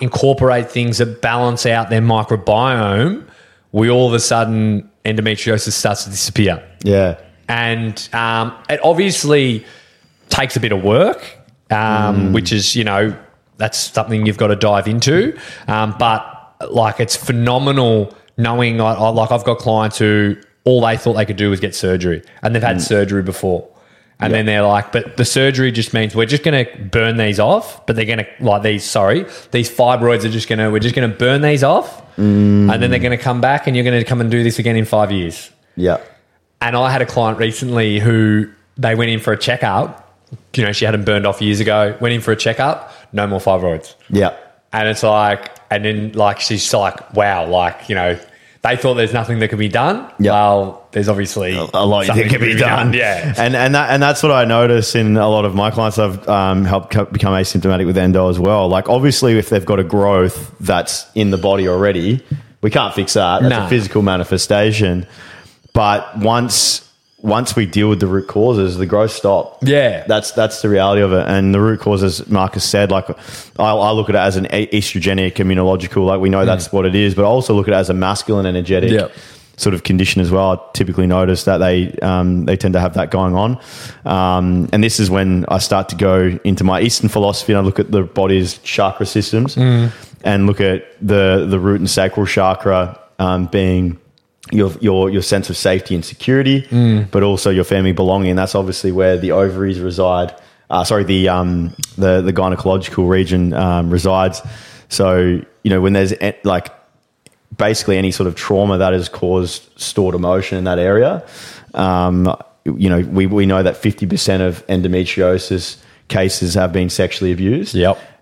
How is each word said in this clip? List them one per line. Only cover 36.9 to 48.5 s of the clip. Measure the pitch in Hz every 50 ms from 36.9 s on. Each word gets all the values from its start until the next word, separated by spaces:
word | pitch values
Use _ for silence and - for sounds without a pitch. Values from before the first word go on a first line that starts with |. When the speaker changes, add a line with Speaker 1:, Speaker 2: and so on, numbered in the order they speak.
Speaker 1:
had | 131 131
a | 123
client | - - 123 113 110 113 113
recently | 113 113 110 - 131 123 120 117 113 107 104 107
who | 107 120 113 113 110 107 107 107 107 - - _ _ _ -
they | - 123 113 113
went | 110 120 117
in | 113 107
for | - 127 107
a |
checkup. | - - - 123 - 127 107 95 107 156 170 - - - _ _ _ _ - 123 - _ _ -
You | 127 110
know, | 104
she | 101 - 113
had | 107 107
them | 107 101
burned | 110 107 101 101
off | 101 98 -
years | 107 104 104 101
ago, | 110 110 104 107 104 107 104 -
went | 120 117 120
in | 117
for | 113 113
a | 110
checkup, | 104 - 113 113 - 131 147 - - - - - - - -
no | - 101 104
more | - 196 185
fibroids. | - - 95 90 92 90 82 78 - - - _ _ -
Speaker 2:
Yeah. | 95 101 98 90 - - - - _ _ _ -
Speaker 1:
And | - 110 107
it's | 110 107 - -
like, | 107 107 107 104 104 101 101 - - - - - -
and | 110 104 104
then, | 107 107 104 107 110 107
like, | 107 104 101 98 -
she's | - - 113 98 - - -
like, | 107 98 92 - - - - -
"Wow, | 107 101 101 98 90 82
like, | 85 90 90 90 87 - - - -
you | 104
know, | 92 90 90 87 87 - - - _ _ _